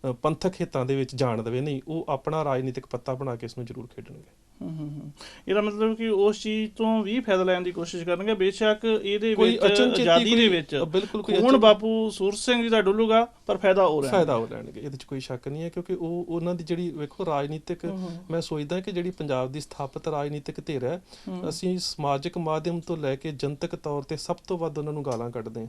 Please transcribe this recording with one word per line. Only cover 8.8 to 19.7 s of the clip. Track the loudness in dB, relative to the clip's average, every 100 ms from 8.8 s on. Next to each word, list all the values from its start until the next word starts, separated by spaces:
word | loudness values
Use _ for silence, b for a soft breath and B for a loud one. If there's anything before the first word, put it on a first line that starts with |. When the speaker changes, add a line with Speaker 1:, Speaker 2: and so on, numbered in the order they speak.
| 2
Speaker 2:
ਇਹਦੇ | 0 0 0 0 4
Speaker 1:
ਕੋਈ | 4
Speaker 2:
ਵਿੱਚ, | 6 4
Speaker 1:
ਅਚਨਚੇਤੀ | 6 4 4
Speaker 2:
ਆਜ਼ਾਦੀ | 6 6 8
ਦੇ | 6
Speaker 1:
ਕੋਈ, | 6
Speaker 2:
ਵਿੱਚ | 4 0 -2
Speaker 1:
ਅ, | 0
ਬਿਲਕੁਲ | 0 0 -6
ਕੋਈ | 0 4
Speaker 2:
ਖੂਨ | 8
Speaker 1:
ਅਚਨ- | 10
Speaker 2:
ਬਾਪੂ | 10 8 4 0 0
ਸੂਰਤ | 0 -2 0
ਸਿੰਘ | 0 2
ਜੀ | 4
ਦਾ | 4
ਡੁੱਲੂਗਾ, | 4 4 4 4 4 -4 -4
ਪਰ | 2
ਫਾਇਦਾ | 4 6
ਉਹ | 6 4
ਲੈਣਗੇ। | 2 2
Speaker 1:
ਫਾਇਦਾ | 4 2
ਉਹ | -2
ਲੈਣਗੇ, | -8 -12 -12
ਇਹਦੇ | -12 -12
'ਚ |
ਕੋਈ | -10 -10
ਸ਼ੱਕ | -8 -10 -8
ਨਹੀਂ | -8
ਹੈ, | -8
ਕਿਉਂਕਿ | -8 -6
ਉਹ, | -6 -4 -6 -6
ਉਹਨਾਂ | -4 -4 -4
ਦੀ |
ਜਿਹੜੀ, | -4 -4 -4
ਵੇਖੋ, | -6 -10 -6 -2
ਰਾਜਨੀਤਿਕ, | -2 -2 -8 -8 -8 -6
Speaker 2:
ਹੂੰ, | -8
ਹੂੰ। | -8 -10 -6
Speaker 1:
ਮੈਂ | -6
ਸੋਚਦਾ | -4 -6 -4 -6
ਕਿ | -4
ਜਿਹੜੀ | -6 -6
ਪੰਜਾਬ | -6 -2 -2 -2
ਦੀ | -6
ਸਥਾਪਿਤ | -12